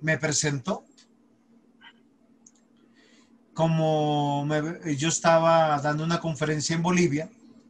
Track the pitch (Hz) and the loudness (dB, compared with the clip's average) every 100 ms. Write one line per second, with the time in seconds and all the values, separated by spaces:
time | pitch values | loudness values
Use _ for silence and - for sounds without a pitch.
0 | 156 156 156 139 151 139 180 220 - _ | -4 -2 -2 -2 -2 -4 -4 -8 -10 _
1 | _ _ _ _ _ _ _ _ - - | _ _ _ _ _ _ _ _ -20 -20
2 | _ _ _ _ _ _ _ _ _ _ | _ _ _ _ _ _ _ _ _ _
3 | _ _ _ _ _ - 160 160 160 156 | _ _ _ _ _ -2 0 2 2 0
4 | 151 147 143 143 143 151 156 180 165 139 | 0 0 0 -2 -2 -2 -4 -6 -6 -4
5 | 160 - 170 165 165 165 156 147 147 151 | -2 0 4 4 6 4 4 0 -2 -2
6 | 160 170 165 147 151 156 143 165 170 180 | -2 -2 -4 -4 -2 -2 -2 -2 2 2
7 | 170 143 160 - - - _ | 2 0 -6 -14 -20 -20 _